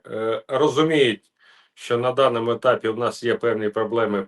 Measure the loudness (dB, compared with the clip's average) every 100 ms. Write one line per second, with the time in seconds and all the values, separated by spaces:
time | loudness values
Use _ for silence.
0 | -8 -6 -4 -4 -4 0 2 2 2 4
1 | 2 0 _ _ _ _ _ _ -4 -2
2 | 0 2 2 2 -2 0 2 2 0 -2
3 | -4 -2 -4 0 0 -2 -2 -2 -2 0
4 | 0 -2